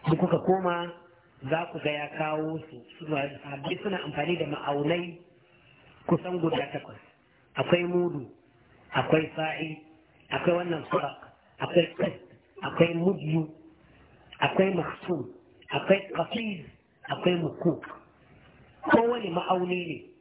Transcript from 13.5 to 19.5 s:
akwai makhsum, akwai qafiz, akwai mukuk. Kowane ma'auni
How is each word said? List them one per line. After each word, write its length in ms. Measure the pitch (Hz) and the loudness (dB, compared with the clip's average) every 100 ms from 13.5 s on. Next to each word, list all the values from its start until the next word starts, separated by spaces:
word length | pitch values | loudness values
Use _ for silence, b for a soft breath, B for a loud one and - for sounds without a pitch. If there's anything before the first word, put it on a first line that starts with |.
| - - - - - - - - - | -8 -20 -20 -20 -20 -20 -20 -20 -2
akwai 340 | - - 190 | 0 4 4
makhsum, 520 | 180 147 - - 170 - - - - - | 2 -2 -6 -4 -4 -4 -12 -20 -20 -6
akwai 300 | 143 - 196 - - | -4 4 4 4 -4
qafiz, 500 | 165 226 220 185 143 - _ _ - | -4 -2 -4 -6 -10 -20 _ _ -8
akwai 300 | 139 - 175 | 0 2 2
mukuk. 460 | 156 - 175 143 - - - _ - - - - - - | 0 0 0 0 -6 -16 -20 _ -20 -20 -20 -20 -20 -10
Kowane 460 | - 302 233 240 202 | 4 4 4 0 -2
ma'auni 500 | 170 - | -4 0